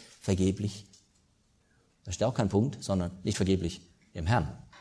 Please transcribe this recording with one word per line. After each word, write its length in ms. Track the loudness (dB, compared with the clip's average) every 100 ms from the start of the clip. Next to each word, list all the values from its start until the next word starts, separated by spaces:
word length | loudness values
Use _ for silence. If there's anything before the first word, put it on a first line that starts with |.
| -20 -6
vergeblich. 640 | 0 2 2 0 -4 -6 -16 -20 _ _ _ _ _ _ _ _ _ _
Da 80 | -8
steht 140 | -2 0
auch 80 |
kein 140 | 2 2
Punkt, 340 | 4 2 -2
sondern 280 | -2 0 -2 -4
nicht 140 | -4 0
vergeblich 460 | 2 2 0 -6 -16 _ _
im 120 | -4 0
Herrn. 240 | 2 0 -6 -18 -20